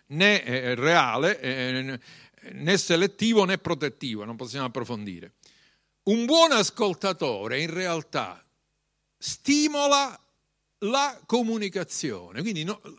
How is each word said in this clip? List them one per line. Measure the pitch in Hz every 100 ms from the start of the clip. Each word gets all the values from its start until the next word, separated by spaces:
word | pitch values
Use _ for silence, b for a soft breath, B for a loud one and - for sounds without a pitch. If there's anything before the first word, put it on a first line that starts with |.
| b
né, | 147 202 202
eh, | 120 131 123
reale, | 120 147 170 127 117 170 165
eh, | 131 131 127 127 135 127 B B B _ 131
né | 131 151 190
selettivo | - 170 196 - 226 220
né | 185 190
protettivo, | 170 151 147 - 131 107
non | 107 113
possiamo | 123 139 127
approfondire. | 123 117 110 101 85 - _ b b b b b b
Un | 196 233 240
buon | 330 330
ascoltatore | 240 - - 208 165 196 170 143 101 110 131
in | 165
realtà | 170 180 165 - 147 98 90 _ _ _ _ _ _ _ _
stimola | - - - 294 302 294 285 277 269 185 _ _ _ _ _ -
la | 208 269 285 233
comunicazione, | - 240 226 226 196 190 170 - 151 113 87 107
quindi | 214 165
no, | 165 214 -